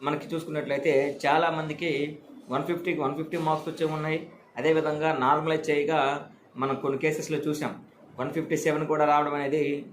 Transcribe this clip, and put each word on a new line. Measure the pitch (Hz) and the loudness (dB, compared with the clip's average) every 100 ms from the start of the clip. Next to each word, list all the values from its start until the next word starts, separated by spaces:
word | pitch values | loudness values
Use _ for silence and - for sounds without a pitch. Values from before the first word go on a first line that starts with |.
మనకి | 135 151 156 165 | -2 -2 -4 -6
చూసుకున్నట్లయితే | 160 151 131 139 165 135 143 143 143 | -4 -6 -2 0 4 4 2 0 2
చాలామందికి | 156 170 160 156 151 170 139 147 - - - - | 4 4 0 -4 -4 -2 -2 -2 -6 -16 -20 -6
వన్ | 165 | -4
ఫిఫ్టీకి | 160 170 180 151 | -2 -2 -2 -2
వన్ | 143 147 | -2 -4
ఫిఫ్టీ | 160 170 | -6 -4
మార్క్స్ | 156 156 160 | 0 0 -2
వచ్చే | 156 160 | -2 -2
ఉన్నాయి. | 156 156 160 - - - - | -2 -2 -4 -6 -18 -16 -2
అదేవిధంగా | 147 160 151 151 156 131 | 2 2 2 0 0 2
నార్మలైజ్ | 127 151 160 156 156 | 4 4 2 0 2
చేయగా | 147 147 156 139 143 - - - - | 2 2 2 2 0 -8 -20 -20 -4
మనం | 135 135 | -2 -2
కొన్ని | 147 135 | -2 0
కేసెస్లో | 156 151 - 147 | 0 -2 -2 -2
చూసాం, | 151 147 131 - - - - - | -2 -2 -4 -6 -16 -20 -20 -8
వన్ | 139 | -4
ఫిఫ్టీ | 160 - 151 | -4 -2 0
సెవెన్ | 160 151 151 | 2 0 0
కూడా | 151 151 | 2 6
రావడం | 147 147 | 6 4
అనేది | 143 139 151 143 143 143 | 0 0 0 0 -2 -4